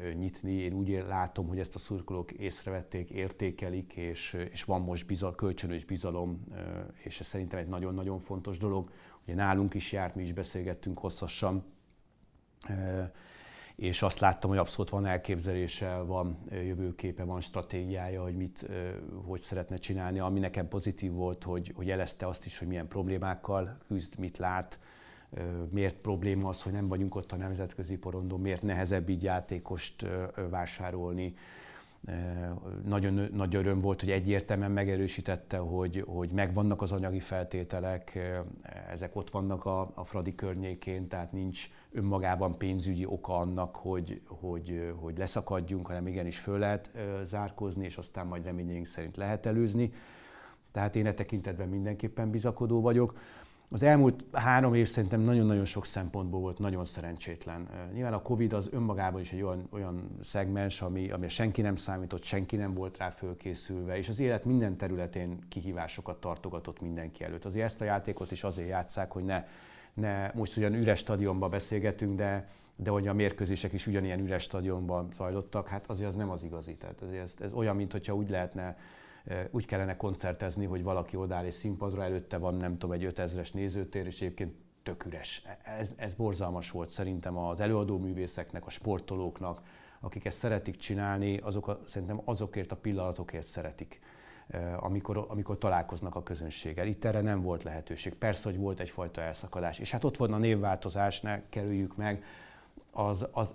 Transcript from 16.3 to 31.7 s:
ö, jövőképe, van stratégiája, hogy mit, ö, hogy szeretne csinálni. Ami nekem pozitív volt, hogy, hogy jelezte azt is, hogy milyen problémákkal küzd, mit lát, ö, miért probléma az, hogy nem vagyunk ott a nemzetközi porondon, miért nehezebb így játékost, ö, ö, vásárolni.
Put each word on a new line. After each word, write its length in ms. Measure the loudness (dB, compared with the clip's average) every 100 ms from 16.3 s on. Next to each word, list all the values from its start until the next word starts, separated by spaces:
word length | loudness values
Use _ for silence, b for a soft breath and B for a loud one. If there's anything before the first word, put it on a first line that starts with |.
| -4 -6
ö, 40 |
jövőképe, 680 | -4 -2 0 -2 -2 -4 -2
van 160 | -4 -4
stratégiája, 840 | -2 -4 -2 -4 -2 -2 -2 -4
hogy 140 | -2 -2
mit, 280 | -4 -6 -8
ö, 220 | -6 -4 -6 -8 -10
hogy 160 | -6 -6
szeretne 360 | -2 -4 -2 -6
csinálni. 420 | -2 -2 0 0
Ami 220 | 2 2
nekem 280 | 2 0 -2
pozitív 440 | -2 -2 -2 -2
volt, 300 | 0 0 -2
hogy, 300 | -2 -2 -2
hogy 120 | -4 0
jelezte 400 | 2 0 -2 -4
azt 200 | -4 -8
is, 120 | -6
hogy 100 | -4
milyen 200 | -2 -2
problémákkal 880 | -2 0 0 0 -2 0 0 0 -6 -2
küzd, 320 | -2 -2 -4
mit 180 | -6 0
lát, 420 | 0 0 -2 -10 B B B B B
ö, 100 | -6 -4 -4 0
miért 260 | 2 2 2
probléma 520 | 0 2 4 2 2
az, 140 | -2
hogy 100 | -2
nem 160 | 0 2
vagyunk 260 | 2 0
ott 180 | -2 -4
a 40 | -4
nemzetközi 600 | -2 -2 -4 -4 -4 -4
porondon, 440 | -4 -4 -2 0
miért 220 | 2 2
nehezebb 460 | 2 2 4 4 4
így 140 | 2
játékost, 800 | 4 2 0 -6 -4 -6 -6 -6
ö, 220 | -4 -2 -4
ö, 140 | -4 -2
vásárolni. 840 | -2 -2 -4 -4 -2 -2 0 -2 -6 B B B